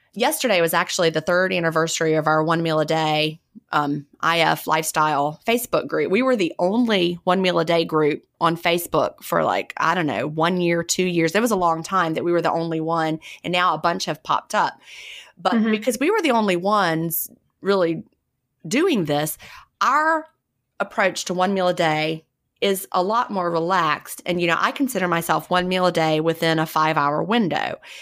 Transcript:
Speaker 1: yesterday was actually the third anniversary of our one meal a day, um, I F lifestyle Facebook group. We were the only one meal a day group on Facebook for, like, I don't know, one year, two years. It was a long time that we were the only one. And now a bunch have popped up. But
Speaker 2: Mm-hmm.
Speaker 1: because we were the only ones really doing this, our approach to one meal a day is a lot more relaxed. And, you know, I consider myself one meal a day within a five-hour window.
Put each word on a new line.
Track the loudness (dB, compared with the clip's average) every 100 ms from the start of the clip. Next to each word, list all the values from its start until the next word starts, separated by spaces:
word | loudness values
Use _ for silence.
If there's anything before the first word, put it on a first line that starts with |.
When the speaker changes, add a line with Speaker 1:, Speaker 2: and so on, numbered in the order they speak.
| _
Speaker 1:
yesterday | -2 -2 0 2 2
was | 2
actually | 2 0 0 0
the | 0
third | 0 0 2
anniversary | 0 0 0 0 0 0
of | 2 2
our | 2
one | 2 0
meal | 0 0
a |
day, | 0 0 0 0 -2 -4 _ -20 -4
um, | -2 -2 -4 -8 -6
I | 0 2
F | 2 0 0
lifestyle | -2 0 0 2 2 -2 -4 -2
Facebook | -2 0 -2 0
group. | -2 0
We | 2
were | 2 2
the | 0 0
only | 0 2 2 2 2 0
one | 0 2
meal | 2 2
a |
day | 2 0 2
group | 2 2 0 _ -2
on | 0 0
Facebook | 0 0 0 -2 -2 -4
for, | -4 0
like, | 2 0 -2 -2
I | 0
don't | 0 0
know, | -2 -4
one | -2 0 2
year, | 2 0
two | 0 -2 0
years. | 2 2
It | 2
was | 2
a | 2
long | 0 0
time | -2 -2 0
that | -2
we | 0
were | 0
the | 0
only | -2 -2 -4
one. | -2 -2 -2 -4 -8 -12
And | -4
now | 0 0
a | 0
bunch | 0 -2
have | -4 -6
popped | -4 -4 -2
up. | -2 -2 -4 -18 -20 -18 -20 -20 -4
But | 0
Speaker 2:
Mm-hmm. | 2 2
Speaker 1:
because | 0 0 0
we | 0
were | 0
the | 2
only | 2 2 0
ones | 0 2 2 0 -2 -4 -8 -14 _ _
really | 0 2 2 -2 -8 _ _ _ _ _ -4
doing | 0 2 2 0
this, | -2 -2 -6 -14 -20 -14 -4
our | 0 2 2 0 -2 _ _ _ _ -10
approach | -6 0 0 0 -4
to |
one | 0 0
meal | 2 0
a |
day | 2 0 0 -2 -6 -10 _ _ -4
is | -2 -2 -2
a | -2
lot | 0 0 -2
more | -2 -2
relaxed. | -2 0 0 0 -2 -6 -10
And, | -4 -2
you | 0
know, | 0
I | 0
consider | -2 -2 -2 -2
myself | -2 0 -2 0
one | 0 0
meal | 2 2
a |
day | 2 2 2
within | 0 0 0 2
a | 0
five-hour | 0 2 2 0 0
window. | 0 0 0 -2 -4 -6 -14 -20